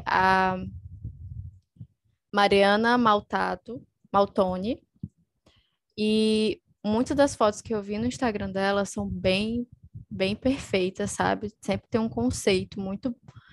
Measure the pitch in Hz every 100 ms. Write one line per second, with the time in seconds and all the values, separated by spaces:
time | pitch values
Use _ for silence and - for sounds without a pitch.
0 | - 185 190 190 190 185 190 - - -
1 | - - - - - - _ _ - _
2 | _ _ _ 202 202 196 196 208 233 247
3 | 226 208 208 196 185 185 - 254 - _
4 | _ 202 202 - 185 185 208 330 _ _
5 | - - _ _ _ _ _ _ _ -
6 | 214 214 220 214 220 - _ _ 208 220
7 | 262 285 277 - 214 208 - 214 202 208
8 | 240 - 247 208 196 190 196 202 196 -
9 | 202 185 185 190 220 240 247 - - -
10 | - 190 190 214 262 269 - 196 185 190
11 | 202 - 185 196 208 - - 196 - 226
12 | 226 233 247 - 220 190 190 - 190 202
13 | 254 240 - - -